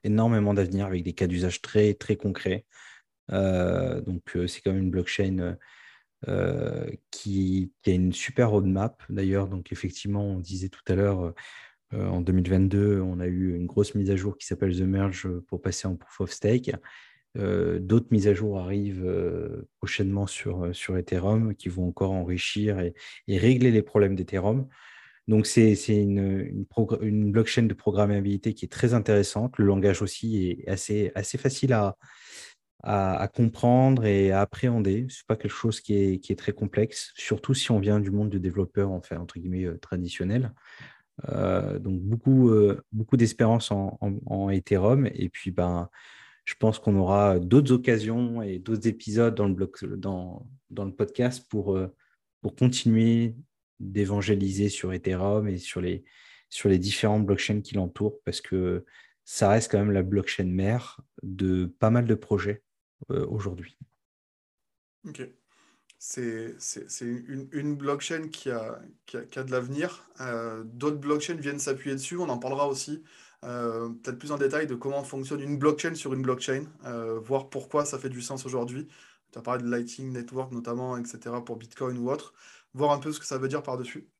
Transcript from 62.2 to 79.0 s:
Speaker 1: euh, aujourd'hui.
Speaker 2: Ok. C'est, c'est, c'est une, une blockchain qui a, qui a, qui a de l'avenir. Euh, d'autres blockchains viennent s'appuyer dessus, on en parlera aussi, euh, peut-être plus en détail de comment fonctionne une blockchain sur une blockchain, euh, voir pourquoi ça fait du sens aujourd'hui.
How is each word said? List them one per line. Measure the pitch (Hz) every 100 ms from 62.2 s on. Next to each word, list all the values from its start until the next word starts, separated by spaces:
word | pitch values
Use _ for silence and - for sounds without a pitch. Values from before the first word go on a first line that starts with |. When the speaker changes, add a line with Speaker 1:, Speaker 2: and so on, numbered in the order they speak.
| - 101 101 104 _ _ _ _ -
Speaker 1:
euh, | 135 -
aujourd'hui. | 110 98 90 - _ - _ _ _ _ _ _ _ _ _ _ _ 170
Speaker 2:
Ok. | 143 127 _ _ _ _ _ _ _
C'est, | - - 120 113 113 -
c'est, | - - -
c'est | - 120
une, | 123 120 139 135
une | 151 147 147
blockchain | 143 143 - 160 156
qui | - 131
a, | 117 110 117 - _ -
qui | 117
a, |
qui | 117 -
a |
de | 131
l'avenir. | 127 123 143 170 - - -
Euh, | 127 117 117 110 113
d'autres | 120 143 147
blockchains | 143 151 147 165
viennent | 143 143
s'appuyer | 143 135 143 135
dessus, | 131 175
on | 165
en | 123
parlera | 127 135 143
aussi, | 135 - 156 - - - _ 131
euh, | 123 117 113 117 117
peut-être | 127 123
plus | 147
en | 147
détail | 139 151 151
de |
comment | 123 139 139
fonctionne | 135 139 131 147
une | 139 143
blockchain | 147 151 170
sur | 165 139 131
une |
blockchain, | 131 123 - 135 151 - 127
euh, | 117 113 113
voir | 110 135 135
pourquoi | - - 147 143
ça | 135
fait | 135
du | 123
sens | 120 135 131
aujourd'hui. | 123 120 127 151 _